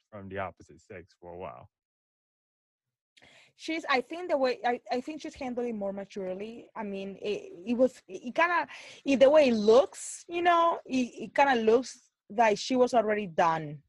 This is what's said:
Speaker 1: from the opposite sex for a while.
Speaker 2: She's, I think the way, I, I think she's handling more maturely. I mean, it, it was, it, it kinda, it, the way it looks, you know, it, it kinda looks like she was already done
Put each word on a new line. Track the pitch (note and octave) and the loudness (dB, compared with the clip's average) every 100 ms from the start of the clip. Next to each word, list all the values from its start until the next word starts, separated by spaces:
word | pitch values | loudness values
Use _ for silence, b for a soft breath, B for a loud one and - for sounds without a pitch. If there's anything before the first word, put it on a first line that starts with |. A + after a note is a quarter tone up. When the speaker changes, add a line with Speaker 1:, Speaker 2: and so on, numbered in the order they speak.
| _ | _
Speaker 1:
from | G#2 G2 | -18 -12
the | F#2+ | -8
opposite | F#2 - - E2 | -8 -12 -20 -20
sex | - F#2+ F2 _ | -20 -20 -20 _
for | F2 | -18
a | F2 | -14
while. | F2 A#1+ F2 _ _ _ _ _ _ _ _ _ _ _ _ _ _ _ b b b _ | -14 -16 -20 _ _ _ _ _ _ _ _ _ _ _ _ _ _ _ b b b _
Speaker 2:
She's, | - D#4+ - | -10 -6 -2
I | C4 | -2
think | - E4 F4+ | -4 -8 -4
the | D4 | 0
way, | B3+ A#3+ A#3+ | 0 -2 -4
I, | A#3+ - | -4 -4
I | B3 | -6
think | C#4 D#4 | -6 -12
she's | D#4+ | -12
handling | - C4 A#3+ A#3+ G#3+ | -10 -8 -6 -6 -6
more | G3 | -6
maturely. | G3 G3 G#3 F#3 F#3 A3 A#3 - - | -8 -10 -10 -8 -8 -12 -16 -16 -12
I | |
mean, | G#3 G3 G3 F#3+ | -10 -10 -10 -10
it, | G#3 G3+ - E3+ F#3+ | -8 -8 -10 -12 -4
it | A#3+ | 0
was, | B3+ - - | -2 -4 -18
it, | F#3+ B3 | -14 -6
it | C4 | 0
kinda, | F4 E4+ C4+ B B B - | 0 0 -4 B B B 0
it, | C4 | 6
the | C4+ | 8
way | D#4 C#4 | 8 6
it | |
looks, | A3 G#3 A#3 F#4+ - - - - | 4 6 6 6 -2 -14 -14 -10
you | E4+ | -2
know, | F4 E4+ E4+ - - | 2 4 2 0 -4
it, | C4 A#3+ - | -4 -4 -8
it | G#3 - | -4 2
kinda | C#4 B3 | 4 4
looks | A3 A#3 B3 - _ _ - | 4 2 2 -14 _ _ -6
like | G#3 A3+ G#3 | 2 2 2
she | - B3+ | 0 2
was | B3 | 2
already | A#3+ G#3+ G#3+ G3+ | 2 2 0 -2
done | D#3 E3+ D#3+ D3+ D3+ | 2 2 2 -4 -12